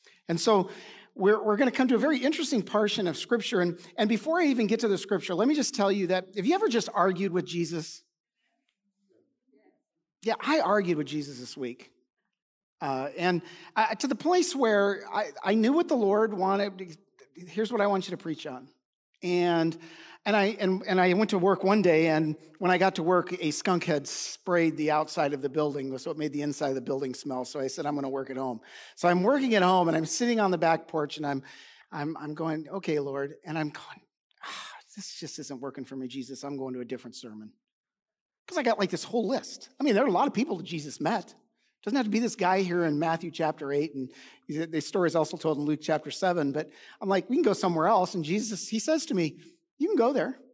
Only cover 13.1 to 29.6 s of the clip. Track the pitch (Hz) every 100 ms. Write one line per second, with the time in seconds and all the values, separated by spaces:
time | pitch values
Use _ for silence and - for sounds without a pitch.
13.1 | 147 175 170 - - - - 220 - 269
14.1 | 247 302 359 - 269 233 208 202 190 -
15.1 | - 214 - 190 214 220 302 349 269 202
16.1 | 208 220 202 190 196 202 185 185 156 _
17.1 | _ - - 175 165 220 233 202 196 185
18.1 | 175 165 151 151 127 135 _ _ _ _
19.1 | _ 180 180 175 170 165 160 - - -
20.1 | - - 208 196 208 190 190 220 190 180
21.1 | 180 214 202 185 185 190 214 180 160 160
22.1 | 156 156 156 - - 180 180 190 190 160
23.1 | 180 180 180 160 143 - 180 175 151 135
24.1 | - - - - 175 165 147 151 151 156
25.1 | - 147 143 135 151 151 143 135 131 170
26.1 | 151 151 143 147 135 143 135 120 135 135
27.1 | 123 143 131 123 151 135 151 147 147 139
28.1 | 135 131 131 131 113 - - - - 175
29.1 | 180 190 285 262 214